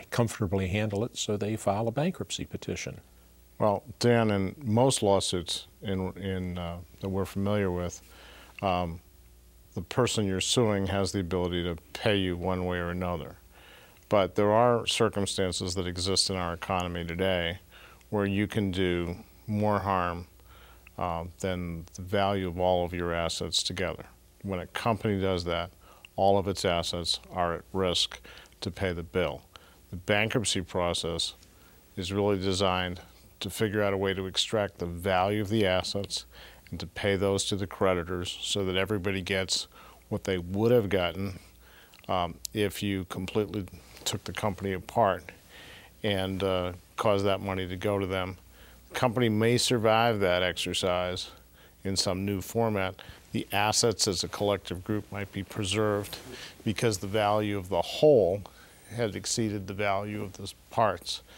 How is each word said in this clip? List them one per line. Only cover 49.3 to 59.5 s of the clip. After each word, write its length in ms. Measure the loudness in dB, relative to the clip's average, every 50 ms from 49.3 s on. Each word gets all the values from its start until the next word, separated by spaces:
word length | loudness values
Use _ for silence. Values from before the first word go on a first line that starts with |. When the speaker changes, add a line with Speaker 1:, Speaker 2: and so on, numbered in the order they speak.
| 4 4 4 4 4 4
Speaker 2:
survive 600 | 2 2 2 4 4 6 6 6 4 4 2 4
that 220 | 4 4 4 4 2
exercise 880 | 2 0 -2 -4 -4 -2 -2 0 0 0 0 0 -2 -4 -6 -8 -10 -14 -20 -20 -20 -20 -20 -20 -20 -18 _ -6
in 120 | -4 -2
some 280 | -2 0 0 0 -2 -2
new 160 | -2 -2 -2
format. 560 | -4 -4 -2 0 0 0 0 0 -2 -4 -4 -8 -16 -20 -20 -20 -14 -8 -6
The 140 | -6 -4 -2 0
assets 560 | 2 2 2 2 4 4 2 2 2 0 0
as 160 | 0 0 -2
a 40 | -4
collective 540 | -4 0 0 2 2 0 -2 -6 -8 -8 -4
group 280 | -4 -4 -4 -4 -6 -8
might 180 | -10 -10 -8 -8
be 100 | -10 -10
preserved 760 | -8 -6 -6 -4 -2 0 2 2 2 2 0 -2 -4 -10 -14 -14 -14 -16 -14 -16 -16 -14 -8 -4
because 340 | -4 -2 0 2 0 0 0
the 80 | -4
value 520 | -2 0 2 2 4 4 2 2 0 -2 -4
of 100 | -4 -2
the 140 | 0 0 0
whole 600 | 0 0 4 6 8 8 8 8 6 2 0 -4 -10 -16 -20 -20 -20 -20 -20 -18 -10 -4
had 200 | -2 -2 -2 -2
exceeded 520 | -4 -6 -4 -2 0 0 0